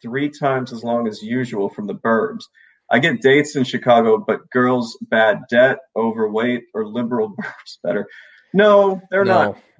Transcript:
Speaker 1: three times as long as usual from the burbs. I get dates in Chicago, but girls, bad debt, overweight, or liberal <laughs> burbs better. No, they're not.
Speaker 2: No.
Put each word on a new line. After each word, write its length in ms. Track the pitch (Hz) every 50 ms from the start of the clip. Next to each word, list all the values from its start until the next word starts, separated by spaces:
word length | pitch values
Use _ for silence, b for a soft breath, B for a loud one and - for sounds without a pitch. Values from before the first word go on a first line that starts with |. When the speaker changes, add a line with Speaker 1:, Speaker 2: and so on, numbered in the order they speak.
| -
Speaker 1:
three 260 | 120 117 135 143 147
times 440 | 147 - 156 139 131 131 127 123 123
as 120 | 113 113
long 240 | 120 117 117 117 110
as 140 | 107 - 107
usual 460 | 110 120 127 127 117 - 104 98 101
from 180 | - - 104
the 80 | 98 110
burbs. 500 | - - 113 113 110 104 - - - - - b b b b b b b -
I 80 | - 127
get 240 | 135 170 135 113 -
dates 340 | 131 135 147 147 147 -
in 80 | 147 127
Chicago, 540 | - - 120 - 127 120 117 113 113 110 107
but 300 | 104 - 107 - - -
girls, 460 | - 127 123 127 127 127 117 113 - - 113 -
bad 300 | 120 110 110 110 104 - - -
debt, 300 | 120 120 127 135 135 - - _ -
overweight, 680 | 104 113 113 110 113 110 107 104 110 117 123 123 117 - _ -
or 120 | 107 110
liberal 440 | 107 107 120 120 113 123 117 107 104 -
<laughs> 40 | 113
burbs 380 | 98 - - - - - - _ -
better. 240 | - 208 208 208 B B B B B B B B B -
No, 480 | 185 208 208 208 202 196 196 190 185 - -
they're 140 | 185 190 196
not. 320 | 190 185 175 147 104 98
Speaker 2:
No. 60 | - _ _ _ -